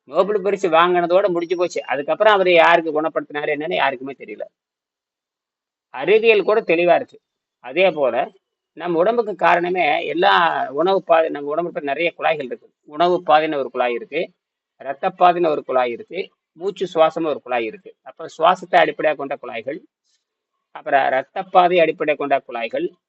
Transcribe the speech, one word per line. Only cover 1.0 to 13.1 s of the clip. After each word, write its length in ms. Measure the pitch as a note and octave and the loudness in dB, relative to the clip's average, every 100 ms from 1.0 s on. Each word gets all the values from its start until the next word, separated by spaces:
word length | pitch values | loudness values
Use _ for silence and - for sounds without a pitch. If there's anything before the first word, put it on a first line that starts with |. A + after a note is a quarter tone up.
| E3+ F#3 G3+ | 2 2 2
முடிஞ்சு 280 | E3+ E3+ F3 | -2 -4 -2
போச்சு. 280 | E3+ - | -2 -4
அதுக்கப்புறம் 500 | - C3+ C#3+ D#3 G#3+ | -6 -6 -4 -2 2
அவரு 180 | G3+ F#3 | 2 4
யாருக்கு 380 | E3+ D#3+ E3+ D#3+ | 4 6 4 0
குணப்படுத்தினாரு 600 | D3+ D#3+ D#3+ D3 D3 D3+ | -4 -4 -6 -8 -8 -6
என்னன்னு 220 | D3 D#3+ F3+ | -4 -4 -2
யாருக்குமே 380 | C#3 C3 C3+ C3 | -2 -4 -10 -14
தெரியல. 280 | G#2+ G#2 - _ _ _ _ _ _ _ _ _ _ _ _ _ _ | -18 -16 -16 _ _ _ _ _ _ _ _ _ _ _ _ _ _
அறிவியல் 500 | B2+ D#3 G#3+ A3+ G#3 | -6 2 4 4 4
கூட 160 | F3 A3 | 2 0
தெளிவா 340 | G3 E3 F3 D3+ | 2 2 4 2
இருக்கு. 220 | B2+ - _ _ _ _ | 0 -14 _ _ _ _
அதே 280 | B2 D3+ F#3+ | -6 0 0
போல 240 | D#3 B2+ A#2 G3 - _ _ _ - | 2 0 0 -4 -10 _ _ _ -10
நம்ம 200 | F3 E3 | -4 0
உடம்புக்கு 380 | F#3+ A#3+ G#3 F#3 | 2 0 -4 0
காரணமே 720 | E3+ F3 F3 F#3 D3+ E3 - | 2 2 0 0 0 0 -4
எல்லா 280 | D#3+ G3 G3 E3 C#3+ C3 | 0 2 4 2 0 -4
உணவு 320 | C#3 F3+ G3 F3 | -2 0 0 2
பா-, 220 | E3 D#3+ | 2 2
நம்ம 260 | D3 C#3+ D3+ | -4 -6 -4
உடம்புல 120 | F3 | -4
இப்ப 120 | E3+ | -6
நிறைய 320 | C#3+ C#3+ E3+ | -6 -4 -4
குழாய்கள் 340 | - D3+ D#3 B2+ | -2 -2 -2 -6
இருக்கு. 240 | A#2 _ _ | -12 _ _
உணவு 400 | _ D3+ F3 | _ -2 0